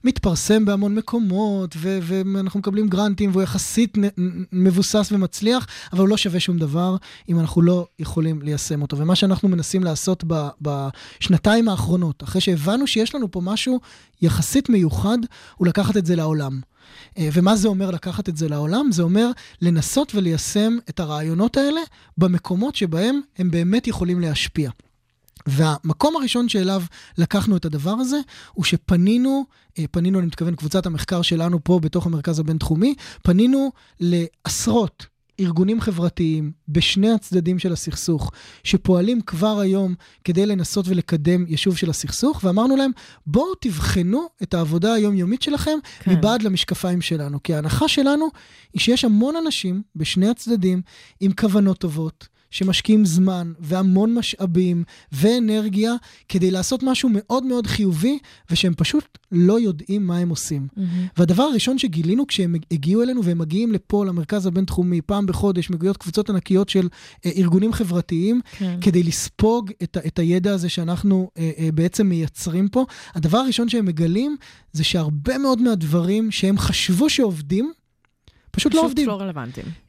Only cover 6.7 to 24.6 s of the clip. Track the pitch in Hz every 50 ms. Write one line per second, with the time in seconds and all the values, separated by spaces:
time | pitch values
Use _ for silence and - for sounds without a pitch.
6.7 | 143 170 180 185 185 190 - - - - _ - 170 170 165 156 - 175 170 170
7.7 | 180 180 175 - _ - 160 - - 170 156 160 160 151 143 151 151 139 - -
8.7 | 160 147 143 - 147 143 151 170 185 - 208 190 190 - - 196 185 170 151 -
9.7 | - 190 185 170 151 127 - 190 185 - - 160 165 156 147 143 - _ 147 147
10.7 | 143 139 139 135 - - - - - - - - 180 156 - 208 214 233 233 220
11.7 | 190 - - - 175 180 175 160 135 _ - - - 185 - 196 180 156 143 180
12.7 | 208 254 277 247 - 226 220 - - 285 240 185 - 185 175 185 214 220 - 254
13.7 | 254 247 - - - - - _ _ _ 170 165 - - 156 - - 277 277 -
14.7 | 233 196 175 156 - - - 196 240 247 226 - - - - - - - 180 170
15.7 | 165 202 196 - 190 208 175 160 180 165 156 156 156 151 143 135 135 131 131 _
16.7 | _ _ _ - - - - - - 190 160 151 143 180 175 190 226 214 190 220
17.7 | 196 185 196 185 175 160 - 180 175 214 196 190 165 151 160 151 147 147 147 156
18.7 | 185 247 294 269 185 170 170 165 185 208 233 240 254 - - - - _ 170 175
19.7 | 170 160 - - - 269 294 - - 208 190 170 165 147 - - - 208 214 226
20.7 | 233 233 - - 151 - 170 151 151 151 156 160 165 170 208 240 - 277 269 285
21.7 | 302 330 330 - _ _ _ _ - - 180 180 180 170 - - 185 180 233 294
22.7 | 294 - 214 170 156 165 196 240 269 285 277 _ _ - 185 180 160 170 170 180
23.7 | 208 247 - 240 208 - 180 175 180 180 170 160 143 - - - _ 165